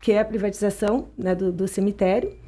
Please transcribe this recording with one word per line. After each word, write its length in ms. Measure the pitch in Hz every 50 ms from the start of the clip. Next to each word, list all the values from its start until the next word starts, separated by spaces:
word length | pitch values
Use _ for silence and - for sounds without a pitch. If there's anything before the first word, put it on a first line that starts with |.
que 120 | - - 208
é 60 | 208
a 60 | 220
privatização, 840 | 220 214 226 190 208 190 - 208 202 196 - 214 208 220 269 349 - -
né, 180 | - - 185 180
do, 160 | 180 190 185
do 160 | 175 170 190
cemitério, 680 | 190 - - 196 202 202 - 202 185 190 233 247 403 - - -